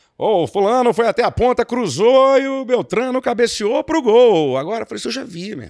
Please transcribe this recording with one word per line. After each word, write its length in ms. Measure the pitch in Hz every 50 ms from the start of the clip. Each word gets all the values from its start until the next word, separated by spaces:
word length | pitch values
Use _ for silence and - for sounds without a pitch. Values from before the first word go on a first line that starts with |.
| _ _ _
ô, 300 | - - 208 214 175 151
fulano 480 | - - 202 190 208 247 254 247 240 -
foi 120 | 220 233 220
até 140 | - - 240
a 60 | 180
ponta, 340 | - - 226 254 240 240 233
cruzou 760 | - 240 247 233 165 117 151 214 240 269 262 269 269 269 269
e 80 | 269 277
o 160 | 269 269 262
Beltrano 560 | 220 254 220 - - 180 214 254 254 247 262
cabeceou 600 | - 247 233 202 240 - - - 208 202 269 302 -
pro 160 | - 320 320
gol. 560 | 247 214 220 240 247 233 196 160 151 135 127
Agora, 280 | 135 147 170 220 226 -
eu 20 |
falei, 120 | - 226 208
isso 100 | - 233
eu 40 |
já 120 | 220 269 269
vi, 300 | 240 180 170 185 214 208
meu. 120 | 135 107